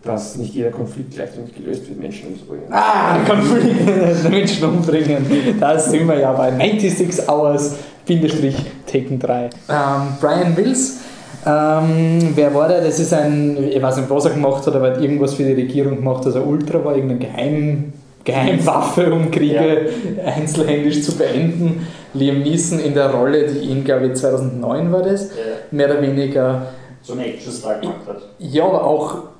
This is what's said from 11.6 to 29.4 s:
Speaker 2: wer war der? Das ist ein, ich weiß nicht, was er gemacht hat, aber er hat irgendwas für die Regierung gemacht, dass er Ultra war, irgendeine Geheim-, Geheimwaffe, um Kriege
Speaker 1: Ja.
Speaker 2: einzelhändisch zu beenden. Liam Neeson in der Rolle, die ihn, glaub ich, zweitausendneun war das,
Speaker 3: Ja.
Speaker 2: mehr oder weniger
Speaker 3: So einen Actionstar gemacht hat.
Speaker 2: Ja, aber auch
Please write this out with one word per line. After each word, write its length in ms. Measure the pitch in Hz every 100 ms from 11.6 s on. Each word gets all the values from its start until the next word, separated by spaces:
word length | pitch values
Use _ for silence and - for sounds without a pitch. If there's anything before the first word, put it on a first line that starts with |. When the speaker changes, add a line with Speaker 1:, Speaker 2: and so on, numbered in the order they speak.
| 151 156 160 160 165 165 165 143
Speaker 2:
wer 180 | 147 143
war 120 | 160
der? 140 | 180
Das 180 | 165 156
ist 140 | 165
ein, 440 | 165 151 147 147 143 139
ich 120 | 135
weiß 160 | 131 131
nicht, 120 | 131
was 160 | 139 151
er 60 |
gemacht 340 | 143 139 139 -
hat, 100 | 139
aber 140 | 127
er 60 | 127
hat 60 |
irgendwas 320 | 147 147 139
für 100 | 143
die 100 | 135
Regierung 440 | 131 123 143 139 120
gemacht, 280 | 135 127 135
dass 100 | 123
er 100 | 147
Ultra 380 | 151 151 165
war, 120 | 151 139
irgendeine 240 | 131 120
Geheim-, 720 | 120 - 135 151 151 143 - - - -
Geheimwaffe, 880 | - 131 131 - - 160 - - 175
um 180 | 165 160
Kriege 560 | - 147 156 160 156 156 - 196 -
Speaker 1:
Ja. 60 | - 147
Speaker 2:
einzelhändisch 640 | 151 170 156 147 147 147
zu 120 | 147 -
beenden. 720 | - 165 165 170 170 - - - -
Liam 280 | 135 139 139
Neeson 380 | 143 170 - 165
in 140 | 151
der 180 | 143 139
Rolle, 360 | 127 127 147 147
die 120 | 143
ihn, 240 | 135 131 139
glaub 160 | 131
ich, 140 | 127 127
zweitausendneun 760 | 135 127 127 123 117 135 170
war 120 | 185
das, 260 | 185 196 202
Speaker 3:
Ja. 60 | - 113 - -
Speaker 2:
mehr 200 | 147 143
oder 100 | 147
weniger 640 | 139 135 139 139 127 127 127 - - -
Speaker 3:
So 100 | -
einen 80 | 123
Actionstar 540 | 117 - 123 113 110 107
gemacht 160 | - - -
hat. 100 | - - -
Speaker 2:
Ja, 260 | 151 143 180
aber 180 | 190
auch 320 | 139 151 151 170 - -